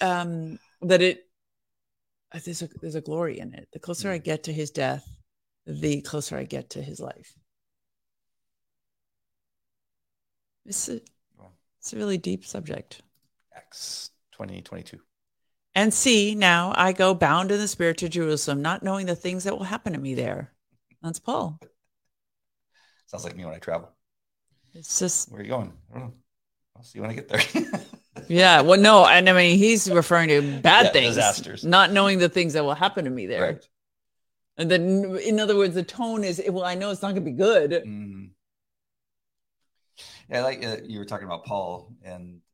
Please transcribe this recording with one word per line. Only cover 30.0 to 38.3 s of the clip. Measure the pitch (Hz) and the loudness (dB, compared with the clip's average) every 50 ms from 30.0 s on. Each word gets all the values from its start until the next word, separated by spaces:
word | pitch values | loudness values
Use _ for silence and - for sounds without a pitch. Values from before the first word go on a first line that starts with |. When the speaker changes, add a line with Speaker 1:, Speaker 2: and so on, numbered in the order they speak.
| - - 175 170 165 156 | 4 4 2 2 4 4
Speaker 1:
to | 147 147 143 143 139 135 | 4 2 2 0 -4 0
bad | - 175 180 226 240 | 4 6 6 6 6
Speaker 2:
Yeah, | 208 | 6
Speaker 1:
things, | - 143 127 117 113 | 4 4 2 4 2
Speaker 2:
disasters. | 117 110 104 101 - - - 101 - - | 4 4 4 2 0 -6 -12 -12 -6 0
Speaker 1:
not | 160 175 190 190 170 | 4 6 6 6 6
knowing | 202 196 196 196 196 185 | 4 4 4 4 4 2
the | 175 170 | 2 2
things | - 185 175 165 143 | 2 0 -2 0 0
that | 156 147 | -2 -2
will | 139 143 | -2 -2
happen | - 180 202 - 190 156 | 0 -2 -2 -2 -2 -6
to | 127 | -6
me | 127 123 98 | -6 -6 -6
there. | 90 113 82 | -6 -4 -2
Speaker 2:
Right. | 78 78 82 - _ _ _ _ _ _ _ _ _ _ _ _ _ _ _ _ _ _ _ - | -2 -2 -4 -6 _ _ _ _ _ _ _ _ _ _ _ _ _ _ _ _ _ _ _ -6
Speaker 1:
And | 170 165 | -2 0
then, | 180 175 170 185 190 196 202 190 185 175 - | 2 2 2 2 0 0 0 -4 -6 -4 -2
in | 220 214 214 | 0 0 0
other | 214 208 208 | 2 2 2
words, | 202 202 185 165 | 2 2 2 0
the | 185 175 | -4 -6
tone | - - - 240 226 226 214 202 | -6 -8 -8 -6 -6 -4 -4 -4
is, | 185 170 185 - | -4 -4 -4 -4
"Well, | 202 180 185 180 | -4 -4 -4 -4
I | 180 180 | -6 -6
know | 180 196 208 | -6 -6 -8
it's | 196 185 | -8 -6
not | 208 196 190 | -6 -6 -4
gonna | 190 | -4
be | - 156 | -6 -6
good." | 123 127 185 214 226 185 147 143 | -2 0 2 4 4 4 2 2
Speaker 2:
Mm-hmm. | 131 123 117 107 104 104 104 101 98 98 95 95 | -2 -4 -4 -6 -14 -14 -14 -14 -16 -16 -18 -20